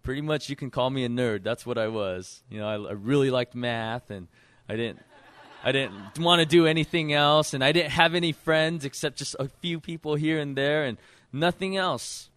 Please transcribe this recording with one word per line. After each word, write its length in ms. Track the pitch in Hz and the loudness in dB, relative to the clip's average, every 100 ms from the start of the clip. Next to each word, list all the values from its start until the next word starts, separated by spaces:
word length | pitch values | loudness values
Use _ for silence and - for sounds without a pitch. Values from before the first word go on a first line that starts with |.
pretty 200 | 127 139 | -6 -6
much 260 | 151 151 - | -2 -4 -4
you 80 | 143 | -10
can 140 | 135 | -6
call 180 | 131 127 | -2 0
me 160 | 135 | 0
a 40 | 123 | -2
nerd. 320 | 120 123 104 | 0 0 0
That's 240 | 95 117 120 | -4 -6 -4
what 100 | 117 | -2
I 120 | 110 | -2
was. 540 | 110 98 92 92 - _ | -2 -4 -4 -10 -20 _
You 120 | 107 | -8
know, 80 | 107 | -6
I, 220 | 107 101 | -6 -6
I 20 | |
really 380 | 104 107 143 135 | -8 0 2 4
liked 240 | 127 123 | 2 -2
math, 560 | 123 123 117 110 120 _ | -4 -4 -2 -4 -6 _
and 180 | 101 87 _ _ _ - | -14 -14 _ _ _ -8
I 100 | 110 | -6
didn't, 240 | 117 - _ - - - - - | -6 -8 _ -20 -20 -20 -20 -4
I 100 | - | 0
didn't 460 | 135 131 98 98 147 | 0 -2 -8 -14 -2
wanna 280 | 170 175 160 | 4 6 6
do 200 | 170 160 | 6 6
anything 460 | 160 151 170 151 | 4 0 -2 0
else, 400 | 147 147 151 151 | 4 6 6 4
and 100 | 139 | 2
I 100 | 131 | 4
didn't 180 | 165 151 | 4 2
have 240 | 135 165 | 4 4
any 180 | 175 170 | 4 -2
friends 540 | 147 - 160 160 165 139 | -2 0 2 2 -2 -8
except 320 | - 151 - | -6 -6 -6
just 180 | 139 - | -10 -6
a 100 | 135 _ | -8 _
few 180 | 175 165 | -6 -6
people 360 | - 165 156 | -8 -10 -4
here 240 | 147 156 156 | 0 0 0
and 180 | 143 135 | -2 -2
there 280 | 139 151 | 0 2
and 120 | 139 107 - - _ | 0 -6 -14 -20 _
nothing 420 | 131 170 - 190 190 | 0 0 0 -4 -2
else. 540 | 185 127 - - - | -2 -2 -6 -14 -16